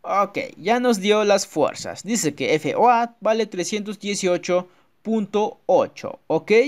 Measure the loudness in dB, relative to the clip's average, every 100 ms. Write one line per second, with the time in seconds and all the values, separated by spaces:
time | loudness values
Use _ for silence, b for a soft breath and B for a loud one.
0 | -2 -2 -2 -4 -10 -8 -2 0 2 0
1 | 2 2 4 2 0 -2 -2 -2 -12 -12
2 | -6 -2 -2 -2 0 0 0 2 4 4
3 | 0 _ -2 0 -2 -4 -4 -6 -8 -10
4 | -6 -2 0 0 0 -2 -2 b b _
5 | -4 -4 0 -2 -2 -4 2 2 2 -6
6 | -12 -12 _ -4 4 4